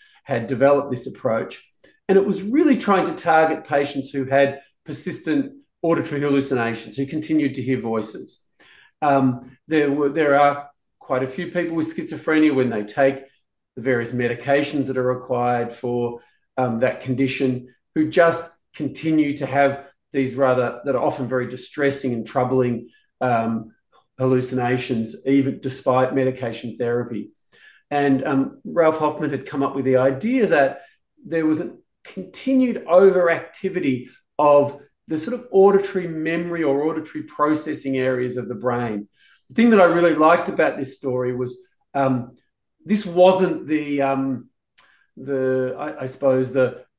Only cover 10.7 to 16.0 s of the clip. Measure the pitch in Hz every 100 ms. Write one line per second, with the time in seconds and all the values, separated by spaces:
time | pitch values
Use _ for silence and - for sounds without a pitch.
10.7 | _ _ _ - 127 131 - 170 180 165
11.7 | 165 - - 156 151 - 156 156 131 123
12.7 | 107 104 147 139 135 - _ _ _ _
13.7 | 123 123 120 117 123 120 117 143 143 143
14.7 | 143 127 127 127 123 - 123 123 120 113
15.7 | - 123 120